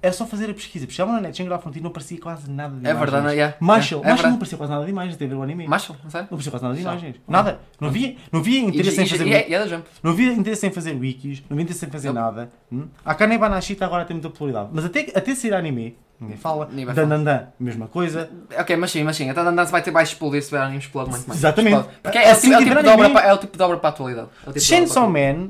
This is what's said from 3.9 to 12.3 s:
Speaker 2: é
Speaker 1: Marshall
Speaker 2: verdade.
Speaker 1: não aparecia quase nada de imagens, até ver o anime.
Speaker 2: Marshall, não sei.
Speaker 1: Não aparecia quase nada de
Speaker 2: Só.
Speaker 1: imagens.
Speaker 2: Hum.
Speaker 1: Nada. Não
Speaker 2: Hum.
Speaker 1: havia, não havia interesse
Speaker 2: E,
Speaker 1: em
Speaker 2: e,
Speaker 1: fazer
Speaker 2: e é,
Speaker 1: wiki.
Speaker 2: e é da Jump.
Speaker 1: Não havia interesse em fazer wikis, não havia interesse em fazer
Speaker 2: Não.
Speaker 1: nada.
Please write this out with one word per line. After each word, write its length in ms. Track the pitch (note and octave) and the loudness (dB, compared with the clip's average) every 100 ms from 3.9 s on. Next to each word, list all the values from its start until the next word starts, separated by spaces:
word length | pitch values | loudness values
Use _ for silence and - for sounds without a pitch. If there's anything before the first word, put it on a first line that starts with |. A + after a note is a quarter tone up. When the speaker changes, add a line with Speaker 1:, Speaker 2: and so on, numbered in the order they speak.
| D#3 | -2
Speaker 2:
é 20 | |
Speaker 1:
Marshall 0 | |
Speaker 2:
verdade. 260 | D3 B3+ - | 2 2 4
Speaker 1:
não 40 | |
aparecia 240 | A#3+ G3 D#3+ | 0 -2 -8
quase 140 | D3 | -6
nada 120 | D3 | -6
de 60 | D3 | -4
imagens, 240 | G3 F3+ | -6 -8
até 120 | D#3 C#3+ | -8 -6
ver 60 | C3+ | -6
o 60 | |
anime. 240 | C3+ E3+ D#3 | -6 -8 -4
Speaker 2:
Marshall, 280 | E3+ - D3 | -4 -4 -16
não 80 | D3+ | -14
sei. 100 | E3 | -12
Speaker 1:
Não 40 | G3+ | -10
aparecia 240 | E3 C#3+ | -8 -8
quase 140 | A#3 | -6
nada 100 | B2 C3+ | -6 -6
de 60 | |
Speaker 2:
Só. 80 | F3+ | -6
Speaker 1:
imagens. 260 | F3 E3 A#2+ | -8 -10 -16
Speaker 2:
Hum. 40 | - | -2
Speaker 1:
Nada. 320 | E3 G3+ - - _ | 0 0 -4 -12 _
Não 60 | D3+ | -4
Speaker 2:
Hum. 40 | |
Speaker 1:
havia, 240 | F3+ C4 - - | -2 -4 -6 -6
não 80 | E3 | -4
havia 200 | D#3 C4 | 0 2
interesse 380 | A3+ D#3 F#3 D#3+ | 2 0 0 2
Speaker 2:
E, 20 | |
Speaker 1:
em 60 | F#3+ | 0
Speaker 2:
e, 20 | |
Speaker 1:
fazer 180 | F3+ E3+ | 0 2
Speaker 2:
e 40 | |
é, 40 | G#3+ | 2
Speaker 1:
wiki. 120 | - | 2
Speaker 2:
e 40 | |
é 40 | E3+ | -2
da 60 | G#3 | -2
Jump. 160 | E3+ E3 - | -6 -12 -6
Speaker 1:
Não 80 | D#3+ | -2
havia 220 | E3 B3+ | 2 2
interesse 340 | A#3+ G3 G#3+ G3 | 2 -2 -2 -4
em 40 | |
fazer 200 | - D#3+ | -4 -6
wikis, 440 | C#3 C3 C3 C#3 C#3 - | -6 -6 -8 -10 -12 -8
não 60 | |
havia 80 | C#3+ | -6
interesse 240 | E3 F3 C#3+ | -6 -8 -10
em 20 | |
fazer 200 | D3 C#3 | -10 -6
Speaker 2:
Não. 60 | B2 | -4
Speaker 1:
nada. 300 | A2+ | -4